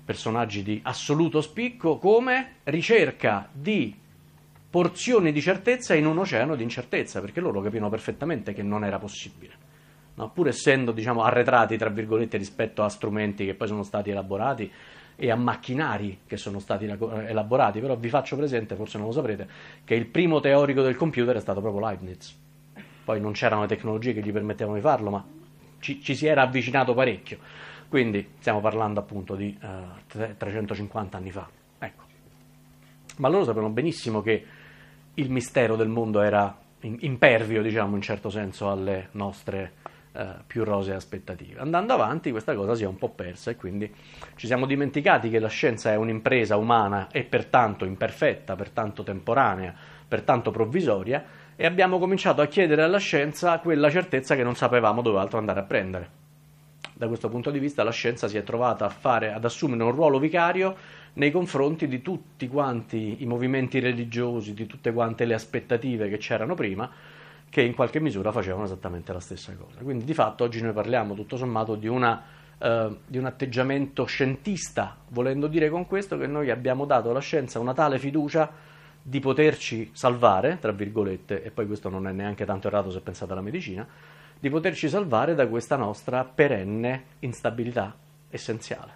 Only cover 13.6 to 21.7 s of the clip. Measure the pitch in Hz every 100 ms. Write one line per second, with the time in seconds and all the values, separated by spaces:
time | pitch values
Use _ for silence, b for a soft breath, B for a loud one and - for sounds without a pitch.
13.6 | 110 107 98 107 101 98 95 98 123 127
14.6 | 98 B B B B B 127 113 123 110
15.6 | - 127 156 104 104 95 - 104 - 98
16.6 | 101 101 104 101 113 110 107 110 107 131
17.6 | 113 104 135 120 117 139 - 135 147 120
18.6 | 107 98 107 110 107 123 127 98 98 B
19.6 | B B - 117 117 160 175 151 139 139
20.6 | 143 135 131 123 165 127 120 117 101 98
21.6 | 107